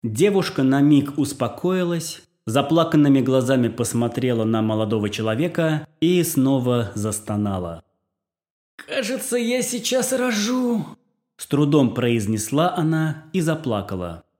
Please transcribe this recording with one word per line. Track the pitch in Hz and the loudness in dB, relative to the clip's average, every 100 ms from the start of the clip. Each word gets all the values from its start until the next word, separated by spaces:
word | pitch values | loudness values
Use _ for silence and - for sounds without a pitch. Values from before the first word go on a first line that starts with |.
Девушка | 123 107 202 196 - - | -6 0 2 2 0 0
на | 131 139 | 2 4
миг | 147 147 143 - | 6 4 2 -4
успокоилась, | 139 - 117 - 180 185 175 170 165 - _ _ - | -4 -2 -6 -2 -2 0 -2 -4 -6 -14 _ _ -2
заплаканными | 123 131 165 165 156 143 135 | 0 2 2 4 4 6 4
глазами | 123 131 123 131 117 | 4 2 2 2 2
посмотрела | - 113 117 120 127 131 117 | 0 -2 0 -2 -2 -2 0
на | 110 110 | 0 0
молодого | 110 110 107 110 104 | 0 0 0 0 -2
человека | 104 110 110 170 175 160 151 - _ | -4 -4 -2 -2 -2 -2 -2 -6 _
и | 165 180 | 0 2
снова | 160 - 131 135 123 120 104 | 0 0 2 2 2 0 -2
застонала. | 104 104 104 - 104 104 95 87 82 _ _ _ _ _ _ _ _ _ - | -4 -4 -6 -4 -4 -2 -4 -6 -12 _ _ _ _ _ _ _ _ _ -20
"Кажется, | - 277 214 262 - 240 | -8 -6 -4 -6 -4 -2
я | 233 247 | 0 -2
сейчас | 247 240 - 254 247 | -2 -4 -2 -2 0
рожу", | 262 254 214 208 254 247 233 - - _ _ _ _ | -2 0 0 0 0 0 -2 -4 -14 _ _ _ _
с | - | -2
трудом | 143 147 147 123 | 2 4 4 4
произнесла | 98 120 117 104 110 107 139 175 | 2 0 0 0 -2 -2 0 0
она | 180 156 160 160 151 - | 0 0 0 -2 -4 -6
и | 185 | -2
заплакала. | 160 156 135 104 92 95 87 85 _ | -2 -2 -2 -4 -4 -8 -8 -10 _